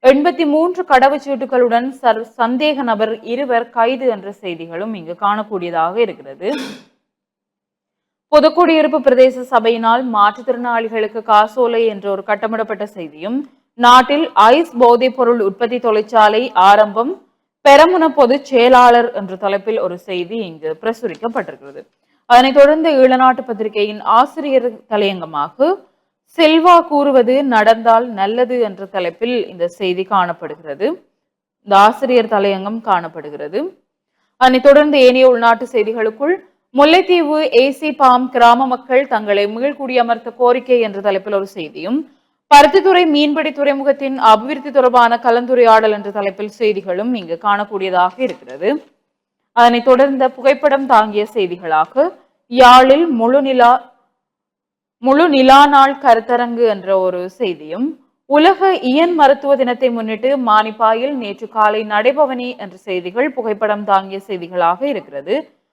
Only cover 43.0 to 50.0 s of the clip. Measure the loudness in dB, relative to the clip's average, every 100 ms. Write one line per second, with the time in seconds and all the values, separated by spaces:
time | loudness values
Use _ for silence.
43 | 2 0 0 -2 -6 -4 -2 -2 -2 -2
44 | -4 0 2 2 0 -10 -2 0 2 4
45 | 2 2 0 -2 0 2 6 6 4 -4
46 | -8 -8 -8 -8 -12 -4 -4 -4 -6 -6
47 | -6 -6 -8 -6 -2 -2 -4 -6 -4 0
48 | 0 -2 -8 -8 -16 -6 -4 -4 _ _
49 | _ _ _ _ _ 2 2 2 2 2